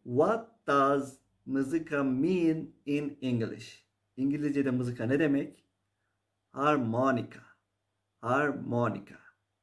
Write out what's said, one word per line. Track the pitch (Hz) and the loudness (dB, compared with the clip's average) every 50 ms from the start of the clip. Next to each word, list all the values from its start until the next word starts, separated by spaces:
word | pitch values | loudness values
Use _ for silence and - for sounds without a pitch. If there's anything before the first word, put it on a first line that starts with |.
| - | -8
what | 123 123 131 160 190 226 220 - - _ _ _ | -2 2 2 4 4 2 0 -4 -10 _ _ _
does | - 143 143 135 139 143 139 135 127 - - _ _ _ _ _ | 2 2 4 4 4 2 2 -2 -4 -10 -18 _ _ _ _ _
mızıka | 127 131 135 135 - 165 160 160 - 151 143 139 | -4 -2 -2 -2 0 -2 -4 -2 -2 -2 0 0
mean | 135 127 127 143 170 190 180 165 160 160 160 160 - - _ - | 0 0 0 2 2 2 2 2 2 2 0 -4 -10 -14 _ -6
in | 143 143 147 147 143 - - | -4 -4 -4 -4 -6 -8 -6
English? | 131 127 120 117 113 95 - - 117 - - - _ _ _ _ _ _ _ | -4 -2 -2 -2 -2 -4 -8 -12 -16 -18 -20 -20 _ _ _ _ _ _ _
İngilizce'de | - 135 139 143 147 147 147 139 143 139 135 | -2 -2 -2 0 -2 -2 -2 0 0 0 0
mızıka | 127 127 123 123 120 123 113 | 0 0 -2 -2 -4 -4 0
ne | 113 135 147 | 0 2 2
demek? | 165 147 139 139 160 - - _ _ _ _ _ _ _ _ _ _ _ _ _ _ _ _ _ _ _ | 4 2 2 0 -2 -4 -10 _ _ _ _ _ _ _ _ _ _ _ _ _ _ _ _ _ _ _
Harmonika. | - 131 139 151 151 139 120 113 113 123 131 135 127 117 110 - - - - - _ _ _ _ _ _ _ _ _ _ _ _ _ _ | -6 0 2 2 2 2 2 0 0 2 2 2 2 0 -2 -6 -12 -20 -20 -20 _ _ _ _ _ _ _ _ _ _ _ _ _ _
Harmonika. | - 117 127 139 147 143 131 123 120 117 117 120 120 113 98 101 - - - - - - _ _ _ _ _ _ | -4 0 0 2 2 0 -2 -4 -6 -2 0 0 0 0 -2 -6 -10 -16 -20 -20 -20 -20 _ _ _ _ _ _